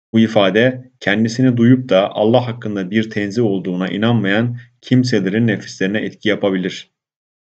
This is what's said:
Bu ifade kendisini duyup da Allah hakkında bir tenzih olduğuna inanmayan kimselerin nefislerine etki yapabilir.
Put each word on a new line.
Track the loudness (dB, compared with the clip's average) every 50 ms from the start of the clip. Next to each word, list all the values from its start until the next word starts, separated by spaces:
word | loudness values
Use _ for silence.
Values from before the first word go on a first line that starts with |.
| _ _ 0
Bu | 2
ifade | 2 2 4 2 2 4 4 4 2 2 0 -2 -10 -18 _ _
kendisini | -4 -2 0 0 0 -2 0 2 2 2 2 4
duyup | 4 4 4 4 2 2
da | 0 2 2 0
Allah | 0 0 0 2 2 2 0 -2
hakkında | -6 -8 -8 -8 -6 -6 -6 -4
bir | -2 -2 -2 -2
tenzih | -4 -6 -6 -4 -2 -2 -2
olduğuna | 0 -2 -2 -4 -4 -4 -4 -4 -4
inanmayan | -4 -2 0 0 0 0 0 0 0 0 0 -2 -4 -8 -14 -20 _ _
kimselerin | -4 0 2 2 2 2 0 0 0 0 0 0 0 0
nefislerine | 0 -2 -4 -8 -8 -4 -4 -2 -2 -2
etki | -4 -6 -8 -4 -2 -2
yapabilir. | -2 0 0 -2 0 -2 -2 -4 -6 -10 -14 _ _ _ _ _ _ _ _ _ _ _ _ _